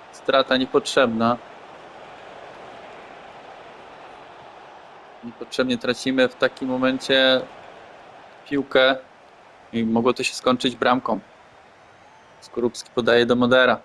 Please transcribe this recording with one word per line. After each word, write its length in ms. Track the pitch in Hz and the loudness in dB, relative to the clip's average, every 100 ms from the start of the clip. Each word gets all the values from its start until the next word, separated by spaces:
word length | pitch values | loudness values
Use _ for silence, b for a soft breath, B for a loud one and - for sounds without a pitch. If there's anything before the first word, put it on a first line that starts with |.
| - | -20
Strata 440 | - - 135 131 127 | -12 -2 0 2 0
niepotrzebna. 800 | 131 143 - - 123 113 117 120 - - - - - - - - - - - - - - - - - - - - - - - - - - - - - - - - - - - - - - | 0 -2 -2 0 0 2 0 -2 -6 -20 -20 -20 -20 -20 -20 -20 -20 -20 -20 -20 -20 -20 -20 -20 -20 -20 -20 -20 -20 -20 -20 -20 -20 -20 -20 -20 -20 -20 -20 -20 -20 -20 -20 -20 -20 -20
Niepotrzebnie 540 | 120 - 117 - 127 120 | -18 -16 -8 -4 -2 -2
tracimy 500 | 127 120 131 131 127 | -4 -4 -2 0 0
w 60 | |
takim 340 | - 127 - 131 | 2 -2 -2 -6
momencie 720 | 127 131 131 - 135 131 127 - - - - - - - - - - - | -2 -2 -2 0 2 4 2 -2 -14 -20 -20 -20 -20 -20 -20 -20 -20 -8
piłkę 480 | 143 135 135 131 131 - _ - - - - - | -6 0 2 2 2 -6 _ -20 -20 -20 -20 -10
i 120 | 117 | -4
mogło 280 | 113 113 123 | -2 0 0
to 100 | 123 | 0
się 120 | 131 | -4
skończyć 420 | - 127 127 131 120 | -4 -2 0 -2 -2
bramką. 440 | 127 127 - 101 - - - - - _ - - - - - - | 0 0 -2 -6 -8 -20 -20 -20 -20 _ -20 -20 -20 -20 -20 -20
Skorupski 500 | - - 120 - - | -14 -4 -4 -4 -10
podaje 320 | - 117 120 120 | -4 2 4 4
do 100 | 123 | 2
Modera. 440 | 123 127 123 110 | 4 4 4 0